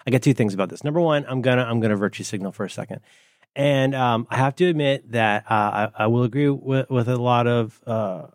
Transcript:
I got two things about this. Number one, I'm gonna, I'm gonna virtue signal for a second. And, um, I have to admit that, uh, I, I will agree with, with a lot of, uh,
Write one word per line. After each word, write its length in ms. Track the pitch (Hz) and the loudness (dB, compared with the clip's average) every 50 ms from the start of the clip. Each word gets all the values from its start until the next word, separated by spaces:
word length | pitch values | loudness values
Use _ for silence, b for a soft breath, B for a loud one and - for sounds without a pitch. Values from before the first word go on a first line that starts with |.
| B | B
I 60 | - | 0
got 100 | 120 127 | 0 2
two 140 | - 143 131 | 4 4 4
things 180 | - 120 104 95 | 4 2 0 0
about 160 | 95 98 92 | -2 -2 -4
this. 140 | - - - | -4 -8 -6
Number 180 | 147 151 175 | -4 -2 0
one, 240 | 170 160 151 143 139 127 | 2 2 2 0 -2 -2
I'm 140 | 131 131 | -4 -2
gonna, 220 | 117 131 123 123 127 | 0 2 2 2 2
I'm 160 | 117 117 117 | 0 0 0
gonna 180 | 113 110 107 98 | 2 2 0 0
virtue 260 | 101 98 - - 92 | 0 -2 -4 -6 -10
signal 280 | - - 98 95 98 | -8 -8 -8 -8 -8
for 120 | - - 104 | -8 -8 -10
a 60 | 92 | -10
second. 320 | - - - - 104 110 - b b b b b b b b b - | -8 -10 -10 -10 -12 -14 -16 b b b b b b b b b -4
And, 400 | 139 143 143 143 135 131 135 135 | -2 0 2 2 2 2 0 0
um, 320 | 131 127 120 117 113 120 - | 0 0 2 2 0 -2 -2
I 80 | - 127 | -2 0
have 180 | 131 139 135 - | 0 0 0 0
to 100 | 180 180 | 0 0
admit 460 | 170 151 147 139 139 139 - 110 113 | 2 2 0 0 0 -2 -4 -6 -2
that, 360 | 117 113 107 101 104 - - | 0 2 2 2 0 -2 0
uh, 400 | 113 107 104 104 98 101 107 107 - - | 0 2 2 2 0 -2 -2 -2 -2 -2
I, 60 | 110 | 0
I 20 | 110 | 2
will 140 | 117 120 123 | 2 2 2
agree 260 | 120 113 139 147 143 | 0 0 0 0 0
with, 420 | 139 135 - 131 135 135 127 - | 0 0 -2 -2 -2 -2 0 0
with 180 | 131 123 117 117 | 0 0 0 0
a 80 | 127 123 | 0 0
lot 300 | 120 123 123 120 120 120 | 0 2 2 2 2 2
of, 340 | 120 120 113 107 - _ - - | 2 0 0 -2 -6 _ -8 -6
uh, 400 | 113 110 107 98 92 82 - - _ | -4 -4 -2 -4 -6 -8 -12 -16 _